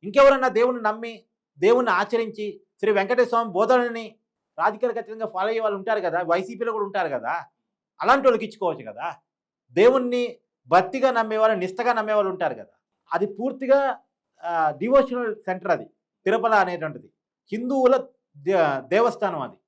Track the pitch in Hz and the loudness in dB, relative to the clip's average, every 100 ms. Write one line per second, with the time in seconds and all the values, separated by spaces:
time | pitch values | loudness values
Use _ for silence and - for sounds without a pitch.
0 | 180 208 277 269 254 220 247 247 214 220 | 0 6 6 6 2 2 0 0 -2 -4
1 | 226 226 _ _ _ _ 180 240 240 180 | -10 -14 _ _ _ _ 4 4 4 0
2 | 208 233 226 - 208 - _ _ 214 208 | 0 -2 -4 -6 -10 -10 _ _ 0 2
3 | 196 247 240 233 233 175 220 254 240 226 | 2 2 2 2 0 0 4 4 2 -6
4 | 220 _ _ _ _ - 175 214 247 220 | -12 _ _ _ _ -2 -2 0 -4 -4
5 | 208 220 220 185 202 226 220 202 196 214 | -8 -10 -8 -4 -4 -2 -4 -4 -4 -2
6 | 180 165 170 170 190 226 233 220 202 196 | -2 -4 -2 -2 -2 -8 -6 -4 -4 -4
7 | 170 127 113 165 135 _ _ _ _ _ | -4 -4 -6 -8 -10 _ _ _ _ _
8 | 175 277 269 226 220 - 180 151 110 107 | 2 4 4 2 -4 -4 -4 -4 -12 -12
9 | 160 151 _ _ _ _ _ 147 226 262 | -12 -12 _ _ _ _ _ 4 6 6
10 | 247 247 240 - _ _ _ 175 190 262 | 0 -4 -4 -8 _ _ _ 2 2 0
11 | 262 240 220 220 220 208 180 - 240 226 | 0 0 -2 2 2 2 -4 -4 -2 -2
12 | 214 214 196 175 165 117 98 _ _ _ | 0 0 0 -2 -6 -6 -16 _ _ _
13 | _ 170 196 196 247 262 262 269 277 - | _ -4 -4 -4 -6 -6 0 2 2 -6
14 | _ _ _ _ 170 170 156 135 214 269 | _ _ _ _ -6 -2 -2 -2 2 2
15 | 262 247 233 208 - 185 190 160 - _ | 2 -4 -6 -8 -8 -8 -2 -2 -4 _
16 | _ _ - 208 214 214 185 175 156 123 | _ _ -2 0 2 2 2 -2 -8 -10
17 | - _ _ _ _ 214 247 269 254 262 | -20 _ _ _ _ -8 -2 2 4 2
18 | - _ _ 147 143 190 156 135 127 185 | -2 _ _ -10 -2 0 2 -2 0 2
19 | 233 - 202 165 127 - | 2 0 -6 -4 -10 -12